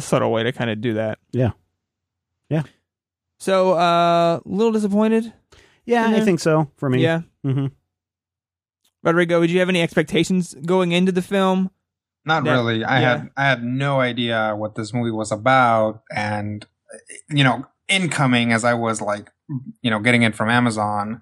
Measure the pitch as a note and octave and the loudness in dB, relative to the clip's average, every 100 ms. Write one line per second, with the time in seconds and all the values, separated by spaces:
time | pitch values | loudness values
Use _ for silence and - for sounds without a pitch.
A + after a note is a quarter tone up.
0 | - C#3 A#2 A2+ A2+ B2+ A#2 G#2+ A#2 G#2+ | -2 0 0 0 -2 -4 -4 -4 -4 -2
1 | A2 G#2+ _ A#2+ B2 - _ _ _ _ | -4 -8 _ -2 -2 -2 _ _ _ _
2 | _ _ _ _ _ D3+ C#3+ _ _ _ | _ _ _ _ _ -6 -6 _ _ _
3 | _ _ _ _ - F#3+ F#3 E3 F3 E3+ | _ _ _ _ -2 2 2 2 2 4
4 | E3+ E3+ E3+ E3+ - F#3+ A3+ A3 G#3 G3+ | 4 4 2 0 -4 -2 0 0 0 2
5 | A3 A3+ A3+ - _ _ _ _ - A#3 | 2 0 -2 -10 _ _ _ _ -2 0
6 | A3+ A3 A3 E3+ E3 D#3 D3+ _ C#3+ B2+ | 2 2 2 2 2 2 0 _ -2 2
7 | E3 E3 E3 _ C#3 C3+ C3+ - _ _ | 2 0 -6 _ -4 -2 -4 -8 _ _
8 | _ _ _ _ _ _ _ _ _ _ | _ _ _ _ _ _ _ _ _ _
9 | E3 E3+ E3+ E3+ E3+ F3+ F3+ F3+ E3 - | -2 0 2 2 2 2 2 2 0 0
10 | D#3 - E3+ F#3 F3 - D#3+ F#3 F3+ F3 | -2 -2 0 -2 -2 -8 -2 0 2 2
11 | F#3 F3+ F3+ G3 F#3+ F#3+ F#3 - _ _ | 2 0 -2 0 2 0 -2 -8 _ _
12 | _ _ D3 D#3 C#3+ B2+ A#2 A2+ A2+ C3 | _ _ -4 -2 2 0 0 -2 0 2
13 | B2 A#2+ - - C#3 B2+ A#2+ C3 C#3+ C#3 | 2 0 -4 -2 0 0 -2 -4 -2 0
14 | B2 A#2+ A#2+ A2+ A2 G#2+ G#2+ A2 G#2+ A#2+ | 0 -2 -2 0 -2 -2 -6 -8 -6 -4
15 | A#2 A2 G#2+ G#2 A2+ C3 A#2+ A2+ A2 A2 | -2 -4 -4 -2 2 4 4 4 2 -2
16 | - G#2+ G#2+ G#2+ G#2 G#2 - _ _ - | -10 -8 -4 -4 -6 -10 -14 _ _ -20
17 | - - - D3 C3+ - - _ - F#3+ | -20 -20 -4 2 2 2 -6 _ -4 -2
18 | E3+ C#3 C3+ A#2+ A#2 A#2 A#2+ A#2+ A#2 A2 | -2 0 2 2 2 0 0 0 -2 -4
19 | G#2 G#2 G#2 _ - C3+ B2 - A#2+ A2 | -6 -8 -10 _ -12 -12 -12 -8 -4 0
20 | A2 A#2+ A#2 G#2+ A2 A#2+ A#2+ A2 G#2 G#2 | 2 2 2 0 0 2 2 0 -4 -4
21 | G#2 A#2 | -6 -10